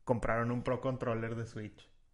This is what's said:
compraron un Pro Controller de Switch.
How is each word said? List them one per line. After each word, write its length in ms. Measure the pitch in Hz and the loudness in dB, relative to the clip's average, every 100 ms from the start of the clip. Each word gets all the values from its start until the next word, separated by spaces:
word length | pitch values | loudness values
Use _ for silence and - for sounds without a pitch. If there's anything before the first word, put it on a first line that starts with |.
compraron 460 | - 120 - 113 117 | 0 2 2 2 2
un 120 | 123 | 0
Pro 180 | 127 120 | 0 0
Controller 560 | 135 123 123 113 113 117 | 0 0 0 0 0 -4
de 100 | 113 | -6
Switch. 420 | 110 107 - - - - | -6 -10 -12 -20 -20 -20